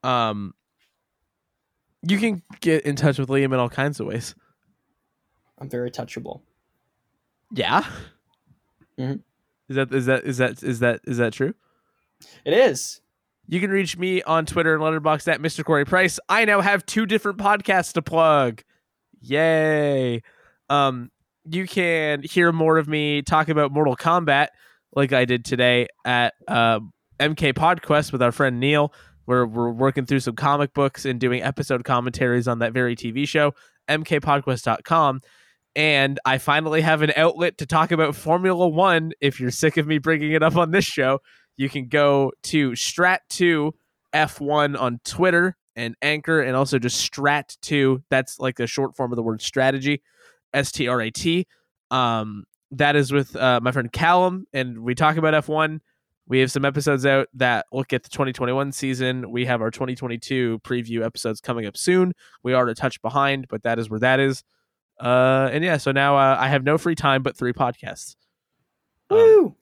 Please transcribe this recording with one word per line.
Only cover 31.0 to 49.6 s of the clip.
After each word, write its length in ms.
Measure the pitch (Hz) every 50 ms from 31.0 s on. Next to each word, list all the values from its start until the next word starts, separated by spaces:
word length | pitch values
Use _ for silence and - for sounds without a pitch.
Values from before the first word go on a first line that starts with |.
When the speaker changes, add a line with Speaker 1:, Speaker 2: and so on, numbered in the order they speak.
| -
Speaker 1:
and 160 | 135 127 120
doing 240 | 123 127 123 127 -
episode 400 | 135 139 - 147 - 135 123 117
commentaries 640 | - 135 123 123 123 120 - 135 123 120 123 117 127
on 120 | 120 117
that 120 | 117 113
very 240 | 113 127 127 120 120
T 160 | 113 - 117
V 140 | 113 131 143
show, 260 | 143 - 160 147 147 139 _ - _ _ _ _ -
M 160 | 147 156 156
K 160 | - 170 147
podquest 420 | 139 156 143 139 135 - 131 120 -
dot 220 | - 113 - -
com. 340 | - 160 165 156 139 131 135 _ _ _ _ _ _ _ _ _ _ _
And 460 | 143 151 156 151 139 139 139 139 135 -
I 140 | 127 131 131
finally 440 | - - 143 151 160 156 151 160
have 200 | 156 165 160 151
an 100 | 151 151 - 143
outlet 400 | 156 170 165 160 170 175 - -
to 80 | 156
talk 260 | 131 165 160 160 165
about 240 | 170 156 160 147 147
Formula 500 | - - 160 160 180 185 190 185 175 180
One, 460 | 175 156 160 185 196 175 165 160 160 165 _
if 220 | - 139 131 -
you're 100 | 127 123
sick 240 | 120 - - 156 -
of 120 | 165 151 151
me 100 | 156 151
bringing 340 | 135 156 160 151 151 151
it 100 | 156 160
up 140 | 151 165 147
on 160 | 175 175 160
this 140 | 165 196 185
show, 340 | - - - 135 131 135 139 _ _ _ _ _ _ _ -
you 120 | 135 135
can 180 | - 147 131 120
go 440 | 147 147 147 143 143 139 139 131 - _ _
to 280 | - - 156 143 131
Strat 480 | 120 123 - - - - 175 180 185 180 _ _
two 440 | - - 185 175 170 156 147 156 156 _ _ _ _ _ _ _ -
F 280 | 156 156 143 - -
one 340 | 147 139 147 151 147 147 143
on 240 | - 127 123 120 120 _
Twitter 540 | - - - 175 185 170 170 175 185 180 _ _ _ _
and 200 | - 120 117 113 _
Anchor, 400 | - 147 151 151 143 - 165 156
and 140 | 135 127 127
also 240 | 131 139 131 143 131
just 320 | 117 123 - - - -
Strat 460 | - - 139 143 143 147 135 _ - _
two. 420 | - - 151 143 139 135 135 127 143 _
That's, 300 | 135 131 131 - - -
like, 180 | 127 131 123 -
the 100 | 120 113
short 280 | - - 135 127 -
form 160 | - 135 120
of 40 | 120
the 80 | 117 113
word 180 | 113 110 113
strategy, 600 | - - - 135